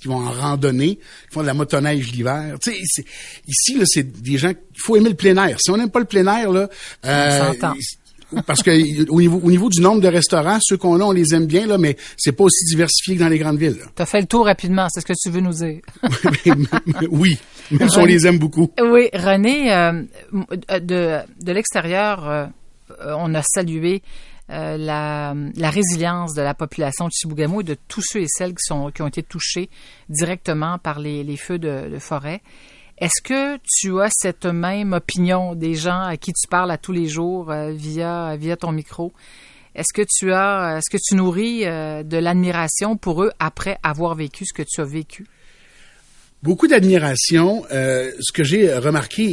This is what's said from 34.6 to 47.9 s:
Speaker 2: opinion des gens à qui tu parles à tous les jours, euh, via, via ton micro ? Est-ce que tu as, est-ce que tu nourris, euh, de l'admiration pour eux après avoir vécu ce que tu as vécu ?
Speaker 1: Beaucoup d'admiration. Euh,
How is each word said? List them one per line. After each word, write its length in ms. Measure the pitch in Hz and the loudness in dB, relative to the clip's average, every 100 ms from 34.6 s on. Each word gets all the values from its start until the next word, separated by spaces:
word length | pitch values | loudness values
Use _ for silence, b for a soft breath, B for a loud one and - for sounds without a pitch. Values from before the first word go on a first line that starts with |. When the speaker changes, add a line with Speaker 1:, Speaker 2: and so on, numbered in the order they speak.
| 175 202 202 | -2 -4 -2
Speaker 2:
opinion 640 | 180 - 185 175 185 180 170 | -2 -4 0 2 2 -2 -4
des 180 | 160 | -4
gens 260 | 160 170 180 | -4 -2 -2
à 160 | 190 165 | -4 -6
qui 160 | - | -8
tu 140 | 170 - | -6 -2
parles 220 | 180 180 | 0 0
à 80 | 160 | -4
tous 140 | - | -4
les 160 | 180 160 | -4 -4
jours, 420 | 151 170 185 165 | -4 -4 -4 -6
euh, 220 | 151 151 | -6 -6
via, 640 | 156 151 156 170 170 165 151 | -8 -8 -6 -6 -6 -6 -6
via 200 | 156 170 | -6 -6
ton 140 | 170 | -4
micro ? 400 | 156 151 - 170 - b b b b b | -6 -8 -10 -10 -10 b b b b b
Est-ce 180 | - - | -8 -6
que 140 | - 208 | -2 -2
tu 240 | - 185 | 0 0
as, 460 | 185 196 196 175 160 | 2 2 0 -2 -4
est-ce 180 | 156 202 | -4 -4
que 60 | |
tu 140 | - 190 | 0 2
nourris, 500 | 185 170 226 233 196 | 2 0 -2 -2 -4
euh, 380 | 160 156 151 | -4 -8 -8
de 120 | 156 165 | -4 -2
l'admiration 800 | 170 180 180 170 160 - 202 220 | 0 2 2 0 -2 -2 -2 -4
pour 280 | - 160 | -2 0
eux 80 | 202 - | 0 0
après 380 | 160 - - 196 | -6 -4 -8 -2
avoir 320 | 156 147 170 | -2 -2 -4
vécu 300 | 160 151 - 190 | -4 -8 -10 -12
ce 80 | |
que 80 | - | -10
tu 180 | 151 - | -10 -6
as 40 | |
vécu ? 420 | 147 151 151 - 202 b b b b b b b b b b _ | -6 -8 -10 -16 -20 b b b b b b b b b b _
Speaker 1:
Beaucoup 260 | 143 180 320 | -2 2 6
d'admiration. 960 | 254 190 185 151 131 - 165 175 220 - | 6 6 4 2 -2 2 4 4 0 -4
Euh, 400 | 135 131 | -4 0